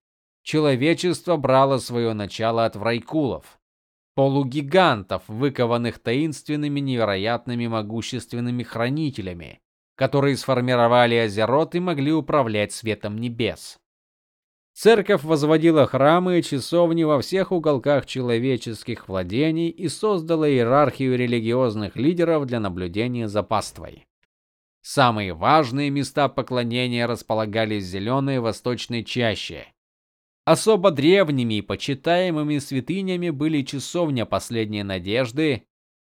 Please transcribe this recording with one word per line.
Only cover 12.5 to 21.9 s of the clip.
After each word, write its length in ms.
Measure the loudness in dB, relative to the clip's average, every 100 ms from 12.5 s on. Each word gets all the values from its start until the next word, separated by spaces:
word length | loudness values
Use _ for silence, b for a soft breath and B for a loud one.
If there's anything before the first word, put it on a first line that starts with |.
| 0 -2
светом 440 | -4 -4 -4 -4 -6
небес. 640 | -6 -2 -4 -4 -12 -20 _ _ _ _ _ _ _ _ _
Церковь 480 | 2 4 4 4 0
возводила 640 | 2 2 4 4 6 6 4
храмы 540 | 4 4 4 2 0
и 20 |
часовни 640 | 0 -4 -2 2 2 2
во 160 | 2 2
всех 320 | 0 -2 0
уголках 540 | 0 0 0 2 0 0
человеческих 1040 | -4 -2 0 0 -2 -4 -10 -8 -10 -6
владений 600 | -4 -2 0 0 0 -2
и 200 | -4 -6
создала 600 | -2 -2 -2 0 0 2
иерархию 680 | 4 4 4 4 2 0 0
религиозных 800 | 0 0 0 0 0 -2 -6